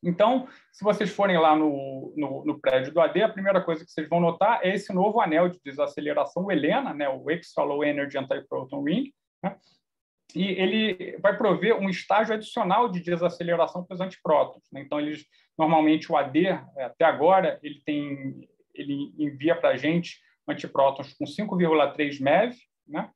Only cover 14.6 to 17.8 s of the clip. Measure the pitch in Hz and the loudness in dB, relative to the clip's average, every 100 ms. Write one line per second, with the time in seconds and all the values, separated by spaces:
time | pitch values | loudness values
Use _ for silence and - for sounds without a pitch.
14.6 | _ 127 139 147 147 151 - _ _ - | _ -16 -8 -6 -4 -8 -14 _ _ -2
15.6 | 160 165 156 156 - 156 135 139 185 165 | 4 4 6 2 2 0 2 2 2 0
16.6 | - - 127 - 160 131 156 190 170 139 | -6 -10 -10 2 2 4 4 6 4 -2
17.6 | 151 147 | -10 -12